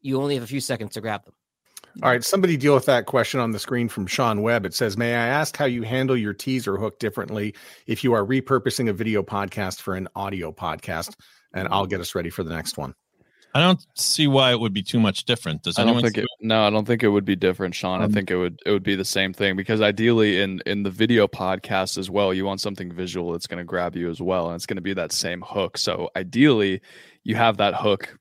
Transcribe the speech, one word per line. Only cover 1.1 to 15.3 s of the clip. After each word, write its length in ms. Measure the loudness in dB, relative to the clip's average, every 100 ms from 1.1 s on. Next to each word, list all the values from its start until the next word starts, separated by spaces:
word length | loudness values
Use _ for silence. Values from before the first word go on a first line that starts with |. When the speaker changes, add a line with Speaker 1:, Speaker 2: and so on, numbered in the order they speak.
| -8 _
Speaker 1:
them. 80 | _ _ _ _ -20 -20 -2
Speaker 2:
All 60 | 2
right, 160 | 2
somebody 320 | 2 2 2 4
deal 180 | 6
with 120 | 4 6
that 200 | 2 4
question 340 | 0 2 0
on 100 | -2
the 80 | -2
screen 300 | -4 -2 -2
from 180 | -2 -4
Sean 360 | 0 0 2
Webb. 220 | 2 2
It 80 | 0
says, 220 | -2 -2 0
"May 180 | 0
I 120 | 0 2
ask 300 | 0 -2 0
how 80 | -2
you 160 | 0
handle 340 | -2 -2 0 0
your 160 | -2
teaser 440 | -4 -4 -2 -2 -2
hook 220 | -4 -4
differently 560 | -6 -4 -6 -4 -6 -8 -20 -20 -6
if 160 | -2
you 80 | 2
are 100 | 2
repurposing 640 | 2 0 2 0 0 -2 -2
a 40 |
video 300 | -2 0 0
podcast 580 | -2 -4 -6 -4 -6 -6
for 160 | -8 -6
an 120 | -6
audio 380 | -6 -6 -6 -8
podcast?" 640 | -8 -6 -6 -6 -6 -8 -12 _ _ _
And 160 | -8 -2
I'll 160 | 0 0
get 140 | -4
us 140 | -4
ready 160 | -6 -6
for 120 | -6
the 100 | -6
next 240 | -6 -8 -8
one. 160 | -10 -12 _ _ _ _ _
Speaker 3:
I 60 | 2
don't 240 | 4 4 _ -6
see 320 | -4 2 4
why 240 | 6 6
it 80 | 4
would 120 | 0
be 100 | -2
too 160 | -2 2
much 240 | 2 2
different. 400 | -2